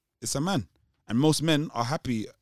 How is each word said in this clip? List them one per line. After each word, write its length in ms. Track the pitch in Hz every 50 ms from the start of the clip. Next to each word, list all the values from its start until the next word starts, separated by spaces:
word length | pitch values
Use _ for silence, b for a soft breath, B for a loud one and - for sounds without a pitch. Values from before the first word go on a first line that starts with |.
| _ _ _ _
it's 140 | 120 - -
a 60 | 135
man. 260 | 156 190 196 135 90 - _ _ _ _ _ _ _ -
And 100 | 110 123
most 220 | 147 156 147 -
men 280 | 151 165 156 143 156 -
are 120 | - 117 117
happy 420 | 120 151 165 - 131 120 110 104 - - _